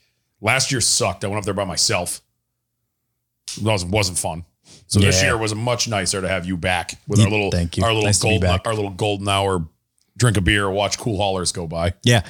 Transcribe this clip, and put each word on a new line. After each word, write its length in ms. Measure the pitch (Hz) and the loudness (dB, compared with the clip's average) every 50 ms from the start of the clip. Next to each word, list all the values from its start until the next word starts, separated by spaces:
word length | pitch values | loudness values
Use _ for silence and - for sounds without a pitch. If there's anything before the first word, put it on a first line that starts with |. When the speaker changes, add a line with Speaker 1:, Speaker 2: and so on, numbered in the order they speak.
| _ _ _ _ _ _ _ _ | _ _ _ _ _ _ _ _
Speaker 1:
last 300 | 104 107 123 135 135 - | -2 0 0 0 0 0
year 80 | 135 123 | 0 0
sucked. 420 | - - - - 120 98 92 - - | 0 0 0 0 0 -2 -2 -4 -6
I 40 | 98 | -6
went 120 | 101 107 | -4 -4
up 60 | 95 | -4
there 100 | 104 95 | -4 -4
by 80 | 101 101 | -2 -4
myself. 580 | 92 82 - - - 107 90 87 - - - - _ _ _ _ _ _ _ _ _ _ _ _ _ _ _ _ _ _ _ _ _ _ _ _ - - - | -4 -2 -2 0 0 0 -2 -2 -4 -8 -10 -14 _ _ _ _ _ _ _ _ _ _ _ _ _ _ _ _ _ _ _ _ _ _ _ _ -14 -10 -4
It 60 | 104 | 0
wasn't, 280 | 107 110 98 87 87 | 0 0 0 -2 -2
wasn't 260 | 92 123 101 90 87 - | 0 0 0 0 -2 -4
fun. 260 | - 92 80 82 85 - _ _ _ - - - - | -4 -4 -6 -8 -12 -16 _ _ _ -20 -20 -20 -12
So 140 | - - 104 | -2 2 4
this 220 | 95 95 95 92 | 4 4 4 4
Speaker 2:
Yeah. 80 | 95 95 | 2 2
Speaker 1:
year 80 | 92 110 | 0 0
was 180 | 110 107 107 | -2 -4 -4
much 320 | 107 117 123 120 - - 117 | -4 -2 -2 -2 -2 -2 -2
nicer 340 | 113 98 92 87 - 98 | -2 -2 -2 -2 -2 -2
to 60 | 92 87 | -2 -2
have 180 | 95 92 85 | -2 -2 -2
you 100 | 90 92 | -4 -4
back 440 | 85 80 92 90 87 82 - - - _ - | -2 0 0 0 0 -2 -6 -10 -14 _ 0
with 100 | 104 104 | 4 4
Speaker 2:
Yeah, 60 | 107 | 4
Speaker 1:
our 60 | 98 | 4
little, 180 | 107 107 101 95 | 4 2 0 0
Speaker 2:
thank 260 | 87 87 85 82 - - | 0 0 0 -2 0 0
you. 60 | 95 | 0
Speaker 1:
our 60 | 117 | 2
little 140 | 110 110 107 | 2 2 2
Speaker 2:
Nice 140 | 104 101 - | 2 2 2
to 80 | - 110 | 2 2
be 20 | 107 | 2
Speaker 1:
gold, 80 | 107 92 | 2 2
Speaker 2:
back. 240 | 90 90 98 - 117 | 2 2 2 0 -2
Speaker 1:
our 80 | 110 | -2
little 160 | 107 101 98 | -2 -4 -4
golden 360 | 95 92 110 104 101 98 101 101 | -4 -2 -2 -2 -2 -2 0 0
hour, 380 | 98 98 98 98 95 90 80 78 - _ _ _ _ _ _ _ _ - | 2 2 2 2 0 0 -2 -6 -10 _ _ _ _ _ _ _ _ 0
drink 200 | 127 123 101 104 | 2 2 4 2
a 40 | |
beer, 280 | 90 95 107 104 101 98 | 2 2 2 2 2 0
watch 280 | 92 101 101 98 - - | 0 0 0 0 -2 -2
cool 180 | - 123 104 92 | -4 -4 -2 0
haulers 340 | 104 98 95 92 87 85 | 0 0 0 -2 -2 -4
go 140 | - 92 85 80 | -4 -4 -6 -6
by. 260 | 85 82 85 90 - - - | -4 -2 -2 -2 -2 0 2
Speaker 2:
Yeah, 180 | 120 120 110 - - | 4 4 4 2 -2